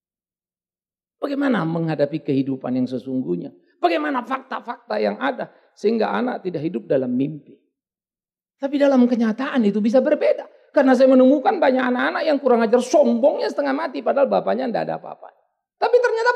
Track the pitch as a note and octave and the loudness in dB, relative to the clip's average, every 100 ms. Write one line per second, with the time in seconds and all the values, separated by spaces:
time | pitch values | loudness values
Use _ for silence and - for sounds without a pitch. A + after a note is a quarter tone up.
0 | _ _ _ _ _ _ _ _ _ _ | _ _ _ _ _ _ _ _ _ _
1 | _ _ D4 C#4 C#4 A3 D#3+ E3 E3 D3+ | _ _ -8 -4 -2 -2 -2 -4 -4 -2
2 | C#3+ D#3 - C3+ C3+ C3 B2+ B2+ B2 B2+ | -2 -4 -4 -2 -2 -6 -4 -4 -4 -6
3 | C3 C3 C#3+ F3 C#3+ - _ _ F4 E4 | -6 -6 -4 -6 -8 -16 _ _ -2 -2
4 | D4+ C4+ A3+ C4 - A3 G#3+ A#3+ - G#3+ | -4 -6 -6 -8 -8 -12 -12 -14 -8 -4
5 | G#3 G#3 C4+ A#3+ - _ _ _ G3+ A3+ | -4 -2 -4 -6 -10 _ _ _ -2 0
6 | G3+ G3+ B3 - F#3 E3 D#3+ G#3+ G3+ C#3+ | -2 -2 -4 -6 -8 -6 -6 -6 -2 -2
7 | B2+ B2 C#3+ D3+ - - _ _ _ _ | 0 -2 -4 -6 -16 -20 _ _ _ _
8 | _ _ _ _ _ _ C4+ C#4+ C#4 C4+ | _ _ _ _ _ _ -6 0 2 4
9 | A#3+ B3 A3+ G#3+ C4+ C#4+ G#3 G#3 A3 B3+ | 4 2 0 -2 -4 0 0 0 2 2
10 | C4+ D4+ - - - _ _ D4+ C4 B3 | 2 2 0 -2 -6 _ _ 2 4 6
11 | C4 C4 B3+ D4 - F#4 D4 B3+ B3+ B3 | 6 6 6 4 2 2 2 2 0 -2
12 | C4+ E4+ D#4+ C#4 C#4 A3+ A3+ A#3+ B3+ D#4+ | -2 -2 -2 0 2 2 4 2 4 4
13 | B3 A#3 C#4 - G#4+ - C#4+ C#4 E4 C#4 | 4 2 2 2 -2 -4 -2 -4 -6 -4
14 | A3+ B3+ C4 F#2 F#2+ G2+ C3 F#2 E2 D#2+ | -2 0 2 0 0 -2 -4 -4 -6 -8
15 | - - - _ _ _ _ - - A#4+ | -12 -20 -20 _ _ _ _ -6 0 2
16 | A#4+ A4+ A#4+ | 2 0 0